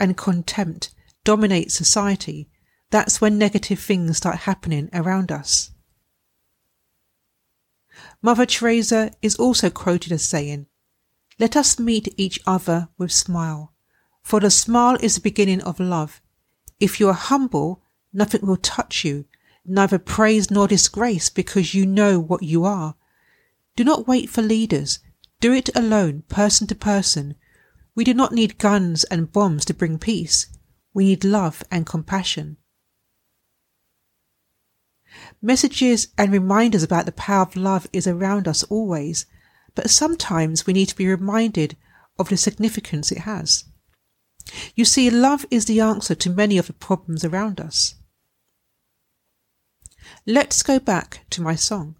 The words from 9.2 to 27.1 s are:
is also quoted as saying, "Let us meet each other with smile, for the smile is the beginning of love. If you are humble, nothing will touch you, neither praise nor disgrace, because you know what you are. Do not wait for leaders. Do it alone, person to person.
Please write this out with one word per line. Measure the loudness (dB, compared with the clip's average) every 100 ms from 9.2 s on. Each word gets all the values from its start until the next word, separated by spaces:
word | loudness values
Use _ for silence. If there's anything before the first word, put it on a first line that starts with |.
is | -4 0
also | 0 2 0
quoted | -2 -2 -2 -2
as | -4
saying, | -2 -4 -4 -8 -12 _ _ _ _ _ _ -2
"Let | 0
us | 2 2 0
meet | 0 0 -2 -4
each | -4 -4
other | -2 -2 0 -2 -4 -6
with | -2
smile, | -2 -2 -4 -4 -8 -14 _ _ _ _ _
for | 0 2
the | 4
smile | 2 2 4 4 4
is | 0
the | 0
beginning | -2 0 2 2
of | -2 -4
love. | -2 -2 -4 -10 _ _ _ _ -16 -2
If | 0 4
you | 2
are |
humble, | 2 0 0 0 -2 -4 -6 _ _ _
nothing | -2 0 0
will | 0 -2
touch | -2 -6 -6 -4
you, | -4 -6 -10 _ _ _
neither | -4 2 2 2
praise | -2 0 4 4 2
nor | 2 4
disgrace, | 4 2 0 -2 0 -2
because | -4 -2 0 0
you | 0 2
know | 4 4 4
what | 0 -4
you | 0 0
are. | 0 -2 -6 -10 _ _ _ _ _ _ _ 0
Do |
not | 2 2 2
wait | 0 0
for | -2
leaders. | 0 2 0 -2 -2 -8 _ _ _ -2
Do | 2
it | 2 2 0
alone, | 2 2 2 -2
person | -6 0 2 2 -2
to |
person. | -4 0 0 0